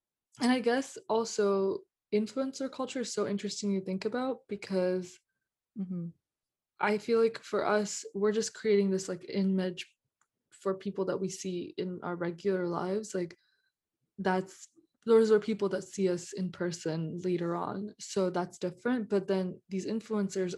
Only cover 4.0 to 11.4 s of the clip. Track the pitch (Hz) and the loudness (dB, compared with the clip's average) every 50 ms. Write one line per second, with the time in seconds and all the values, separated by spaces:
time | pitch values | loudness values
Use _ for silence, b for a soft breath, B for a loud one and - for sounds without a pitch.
4 | - 214 226 247 254 262 247 247 - - 208 202 - - 196 185 180 185 185 185 | -2 -2 -2 -2 -2 -2 -4 -4 -8 -10 -10 -10 -6 -2 0 2 2 2 2 0
5 | 180 180 - - _ _ _ _ _ _ _ _ _ _ _ 214 190 180 185 175 | -4 -6 -12 -20 _ _ _ _ _ _ _ _ _ _ _ -8 -6 -6 -6 -6
6 | 170 170 - _ _ _ _ _ _ _ _ _ _ _ _ - 185 208 214 208 | -6 -8 -10 _ _ _ _ _ _ _ _ _ _ _ _ -2 0 0 0 0
7 | - 233 233 226 226 226 226 - - - 220 208 - - 208 214 208 196 - - | 2 2 4 4 4 4 2 -2 -6 -4 -2 0 2 2 2 2 0 -2 -4 -8
8 | - - - 202 202 214 208 226 214 - - - - 220 202 202 196 196 190 185 | -10 -8 -4 0 0 2 2 2 0 -2 -4 -2 2 4 6 6 6 4 2 0
9 | 190 - 185 175 - - - 196 190 190 190 190 185 185 175 - - - _ _ | -2 -4 -6 -8 -8 -4 0 2 2 4 4 2 2 0 -4 -6 -10 -14 _ _
10 | _ _ _ _ _ _ _ _ _ _ - - - 196 190 190 - 202 190 - | _ _ _ _ _ _ _ _ _ _ -18 -4 -2 -2 -2 -2 -4 -4 -4 -2
11 | 190 185 - 190 190 180 - - | -2 -2 0 -2 -2 -4 -4 -6